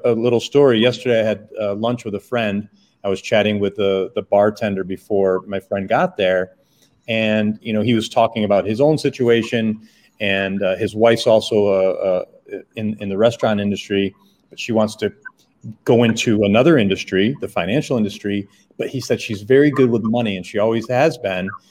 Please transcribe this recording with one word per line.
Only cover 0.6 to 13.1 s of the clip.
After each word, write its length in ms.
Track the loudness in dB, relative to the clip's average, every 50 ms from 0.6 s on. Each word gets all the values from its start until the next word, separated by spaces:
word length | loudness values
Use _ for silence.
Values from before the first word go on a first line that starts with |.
| 4 6 4 4
Yesterday, 420 | 4 2 0 0 -2 0 0 0
I 40 | 2
had, 240 | 0 -2 -4 -6 -16 -8 -6
uh, 160 | -4 -4 -4
lunch 300 | -2 -2 -4 -4 -4 -4
with 100 | -6 -6
a 60 | -6
friend. 480 | -6 -6 -4 -2 -2 -2 -2 -4 -6 -8 _ _ _ _ _ _ -4
I 40 | -4
was 140 | -4 -4 -4
chatting 380 | 0 2 2 2 2 0 0
with 160 | -2 -2 -2
the, 360 | -2 0 0 0 0 -2 -2 -4
the 80 | -8 -4
bartender 640 | 0 2 4 4 4 2 0 -4 -4 -4 -4 -6
before 580 | -6 -8 -12 -8 -4 -2 0 2 2 0 0 -4
my 120 | -6 -10 -10
friend 300 | -8 -6 -6 -6 -4 -2
got 280 | 0 0 0 -2 -2 -2
there. 380 | 0 2 2 0 0 -4 _ _ _ _ _ _ _ _ _ _ _ -6
And, 500 | -4 -2 0 0 0 0 0 -2 -4 -6 -6
you 100 | -6 -4
know, 80 | -2
he 140 | 0 0 0
was 140 | 0 -2 -2
talking 340 | 0 2 0 2 0 -2 0
about 220 | 2 2 2 2
his 140 | 0 0 0
own 180 | 2 2 2 0
situation, 920 | -2 -4 -4 -2 0 2 2 2 2 -2 -2 -2 -2 -2 -4 -6 -10 -20 _ _ _ _ _ -6
and, 420 | -4 -2 0 0 -2 -2 -4 -2 -2
uh, 140 | -2 -2
his 180 | -2 -4 -6 -2
wife's 320 | 2 4 4 4 4 2
also, 400 | 2 2 2 2 2 0 2 2
uh, 580 | 2 2 2 2 0 0 -2 -2 -2 -2 -2 -4 -6 _ -20 _ -14 -14
uh, 100 | -14 -14 _ -12
in, 200 | -8 -6 -6 -6 -6
in 80 | -8
the 80 | -8